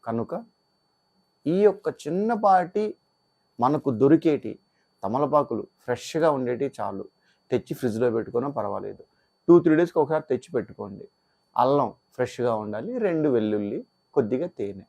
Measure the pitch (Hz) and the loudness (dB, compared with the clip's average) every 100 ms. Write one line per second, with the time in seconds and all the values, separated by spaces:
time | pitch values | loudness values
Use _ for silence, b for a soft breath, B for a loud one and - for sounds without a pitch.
0 | - 113 113 175 233 _ _ _ _ _ | -6 -6 -4 -8 -10 _ _ _ _ _
1 | _ _ _ _ - 175 208 196 - 139 | _ _ _ _ -2 4 4 2 -6 -8
2 | 147 175 214 226 214 185 180 208 214 - | -6 -4 -2 0 4 4 2 -2 -4 -6
3 | _ _ _ _ _ - 123 151 - 113 | _ _ _ _ _ -2 0 0 -2 2
4 | 139 160 160 143 110 - _ _ _ _ | 6 6 4 -2 -4 -14 _ _ _ _
5 | 98 120 143 151 139 110 - _ - 120 | -6 -2 2 2 0 -4 -8 _ -6 -6
6 | - 165 160 139 123 123 139 - 104 98 | -4 0 0 0 -2 -4 -4 -6 -8 -8
7 | - _ _ _ _ 127 - 135 127 110 | -14 _ _ _ _ -4 -4 -6 -4 0
8 | 120 113 110 120 135 143 104 101 101 98 | 0 -2 -4 -4 -4 -6 -6 -8 -10 -14
9 | - _ _ _ - 170 160 156 170 170 | -20 _ _ _ 6 8 8 4 2 0
10 | 143 156 - 123 - 123 98 - 104 98 | 0 0 -2 -6 -4 -6 -6 -12 -12 -12
11 | - _ _ _ _ - 127 143 120 - | -18 _ _ _ _ -2 2 2 0 -6
12 | _ - 123 - 120 110 107 104 123 254 | _ -6 -6 -2 -2 -2 -4 -8 -8 -4
13 | 208 165 151 120 107 107 101 135 254 _ | -2 0 0 2 0 -2 -4 -6 -10 _
14 | _ - 113 127 175 - 101 95 | _ -2 0 -2 -6 -8 -10 -10